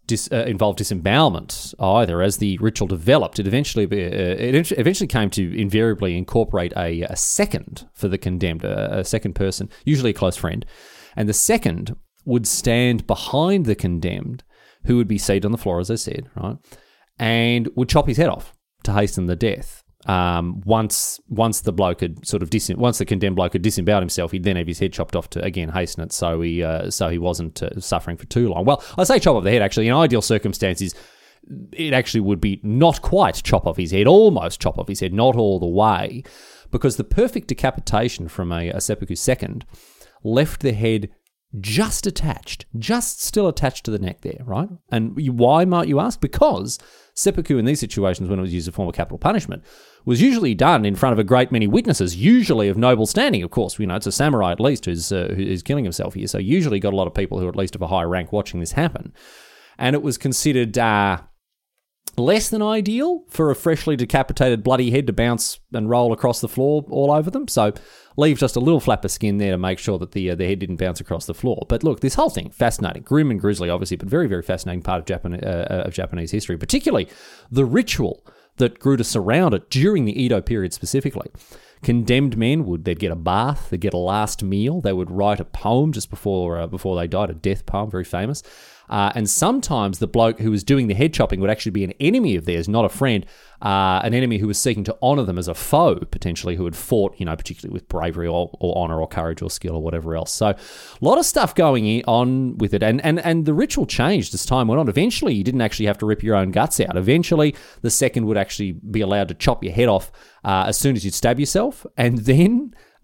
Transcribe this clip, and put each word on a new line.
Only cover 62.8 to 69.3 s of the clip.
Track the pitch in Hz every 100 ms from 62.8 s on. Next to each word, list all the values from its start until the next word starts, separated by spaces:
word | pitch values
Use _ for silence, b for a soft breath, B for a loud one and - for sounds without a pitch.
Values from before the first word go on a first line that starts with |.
| 196 233 330 349 -
for | - 151
a | 131
freshly | 170 156 160 135
decapitated | 120 - - 135 131 117
bloody | 127 127 120
head | 131 127
to |
bounce | 98 120 117 - - -
and | 120 107
roll | 120 120
across | 110 123 117
the | 117
floor | 127 139 151 147
all | 139 139
over | 151 160
them. | 269 285
So | 127 107 - B B B -
leave | 151 131
just | 131 120
a |
little | 135 156
flap | - 107
of | 95
skin | - 107